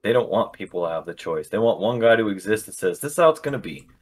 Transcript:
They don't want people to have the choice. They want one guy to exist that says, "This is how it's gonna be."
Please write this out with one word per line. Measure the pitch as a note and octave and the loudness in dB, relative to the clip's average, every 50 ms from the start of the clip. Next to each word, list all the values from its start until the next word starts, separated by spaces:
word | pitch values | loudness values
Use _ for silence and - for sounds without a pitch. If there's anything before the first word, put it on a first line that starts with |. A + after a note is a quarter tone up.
They | - G#2+ A#2+ | 0 2 2
don't | B2+ A2+ - | 2 2 2
want | F#2+ F#2+ G2 - - | 0 -2 -2 -2 -6
people | - G2 - - F2+ F2 | -14 -14 -8 -4 -4 -4
to | E2 | -2
have | E2 D#2+ D#2 | -4 -4 -6
the | E2+ | -8
choice. | E2+ - - F2 E2 D#2 D2+ - | -14 -10 -6 -6 -4 -4 -6 -4
They | - G#2+ | -2 2
want | A2+ A#2 A2 - | 2 2 2 2
one | F#2+ A2+ B2 A#2+ | -2 -2 0 4
guy | A2+ A#2 A2+ | 6 6 6
to | A2+ A2+ G#2 | 6 4 0
exist | G2 F#2+ F2+ G2 A2 G#2+ - | -2 -4 -2 -2 -2 -2 -2
that | - - | -10 -12
says, | - - F#2 F2 - | -2 -2 -2 -2 -2
"This | - D3 | -8 -6
is | - - | 0 4
how | E3+ D#3+ | 4 4
it's | D#3 - | 4 2
gonna | - C#3+ C#3 B2 | -4 -6 -6 -6
be." | F#2 E2+ C#2+ - - _ _ _ | -8 -10 -14 -14 -18 _ _ _